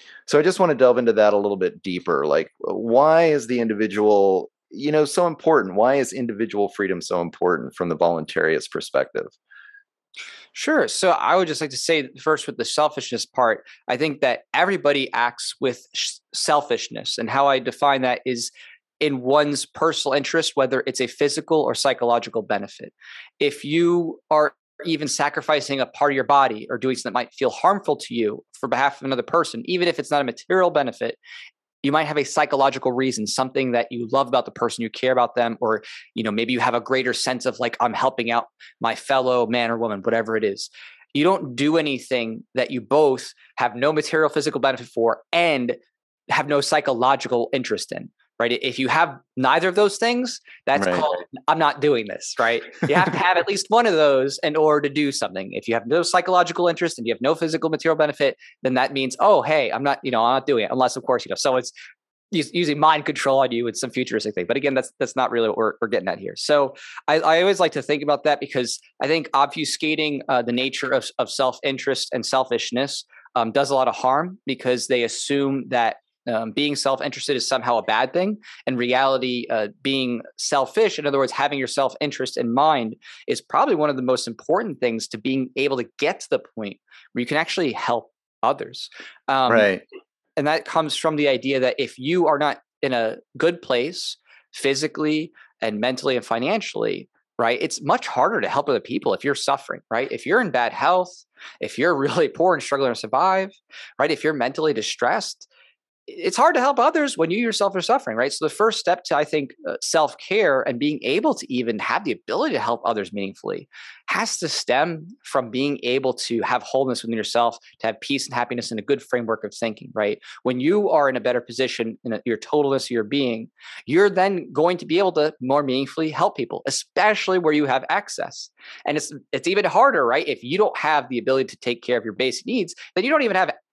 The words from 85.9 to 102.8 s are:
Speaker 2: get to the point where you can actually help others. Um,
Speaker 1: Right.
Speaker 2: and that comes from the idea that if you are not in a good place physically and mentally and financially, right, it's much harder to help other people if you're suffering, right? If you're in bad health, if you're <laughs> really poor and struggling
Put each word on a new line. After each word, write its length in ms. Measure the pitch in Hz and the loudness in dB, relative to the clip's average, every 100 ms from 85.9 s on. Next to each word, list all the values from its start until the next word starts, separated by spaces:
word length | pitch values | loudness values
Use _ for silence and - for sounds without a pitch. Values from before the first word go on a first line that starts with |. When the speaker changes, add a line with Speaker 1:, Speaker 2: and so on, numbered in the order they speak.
| - | -4
Speaker 2:
get 180 | 147 196 | -2 -2
to 60 | - | -2
the 120 | 127 - - | -4 -4 -10
point 220 | 104 - _ - _ | -10 -10 _ -20 _
where 80 | 117 | -6
you 60 | 120 | -2
can 100 | 151 | 0
actually 360 | 165 - 151 | 0 0 -2
help 380 | - - 120 - _ _ _ | -2 -2 -2 -4 _ _ _
others. 480 | 117 143 - 123 - - - - - | -2 0 -6 -14 -16 -18 -20 -12 -2
Um, 240 | 135 127 | 2 4
Speaker 1:
Right. 300 | 117 104 90 - - _ _ _ - | 6 6 2 -6 -20 _ _ _ -4
Speaker 2:
and 120 | 147 | -2
that 160 | 160 | -2
comes 320 | - 170 156 - | -2 -2 -2 -2
from 180 | 160 | -2
the 140 | 151 143 | 0 2
idea 320 | 127 131 135 | 0 0 0
that 160 | 127 120 | 0 0
if 180 | 120 - | -4 -6
you 300 | 135 180 160 | -2 2 2
are 120 | 143 | 2
not 180 | 147 - _ _ | 0 -2 _ _
in 100 | 139 | -2
a 260 | 123 110 - - - | 0 -2 -4 -12 -2
good 240 | 160 170 | 0 0
place 540 | - 123 143 180 - - _ - _ | -2 0 -2 -4 -10 -10 _ -20 _
physically 800 | - 139 135 151 - 151 156 160 _ - - | -4 0 0 -2 -2 -2 0 -4 _ -20 -6
and 180 | 113 107 | -4 -2
mentally 360 | 127 127 143 123 | -2 -2 -2 -2
and 80 | |
financially, 840 | - 117 135 214 - 107 110 - - _ _ - | -2 -4 -2 -4 -4 -4 -4 -4 -10 _ _ -2
right, 200 | 117 123 | 0 0
it's 200 | - - | -4 -4
much 240 | 143 208 - | -2 -2 -2
harder 340 | 120 160 214 | 0 0 0
to 80 | 98 | -2
help 200 | 135 143 | -2 0
other 120 | 113 | 0
people 340 | - 123 98 | -2 -6 -2
if 80 | 95 | -2
you're 120 | 139 | -2
suffering, 460 | 139 - 139 - - - | -2 -2 -2 -4 -12 -6
right? 200 | 113 135 | -4 -4
If 160 | 117 135 | -6 -2
you're 140 | 214 | 0
in 100 | 208 | 0
bad 220 | 123 117 | 0 -2
health, 400 | - 143 185 180 - _ _ - - | 0 0 0 0 -8 _ _ -20 -12
if 180 | - - | -10 -2
you're 180 | 165 147 | 0 2
<laughs> 100 | 139 | 0
really 220 | 135 147 | 0 0
poor 260 | - 180 | 2 2
and 80 | 160 | 2
struggling 300 | - 139 | 0 -2